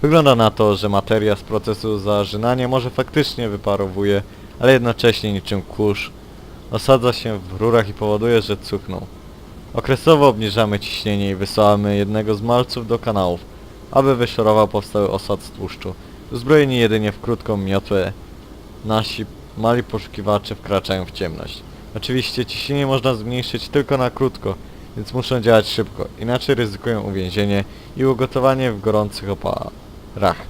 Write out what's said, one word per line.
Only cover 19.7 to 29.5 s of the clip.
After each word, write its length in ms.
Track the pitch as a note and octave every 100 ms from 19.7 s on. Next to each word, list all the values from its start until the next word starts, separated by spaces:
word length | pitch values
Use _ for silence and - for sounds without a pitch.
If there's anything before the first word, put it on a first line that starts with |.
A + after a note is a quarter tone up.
| A#2+
poszukiwacze 720 | A#2 A2 - - G2+ G2+ - G#2
wkraczają 500 | - G2+ - F#2+ F2+
w 60 |
ciemność. 500 | - F#2 D#2 - - - - - G#2+
Oczywiście 500 | - B2+ A2+ - B2
ciśnienie 420 | - - C#3+ C#3
można 260 | C3+ B2
zmniejszyć 560 | A#2 G#2+ B2 A#2+ A#2+ -
tylko 280 | D3 C3+ C#3+
na 120 | B2
krótko, 460 | - C3 - - F#2+ - - - -
więc 160 | G#2+
muszą 280 | B2+ A#2+ B2+
działać 260 | A2 A2 G#2+
szybko, 400 | - G#2 - G#2+ -
inaczej 360 | A2 B2 - C3
ryzykują 460 | A2+ G2+ - A2
uwięzienie 640 | G#2 G2 F2+ F#2 G2+ G2+ G2 - - -
i 80 | C3
ugotowanie 680 | B2 B2+ C3+ B2+ C3 B2+
w 100 | G#2+
gorących 480 | G#2 G#2+ G#2 - G2
oparach. 1080 | G2 -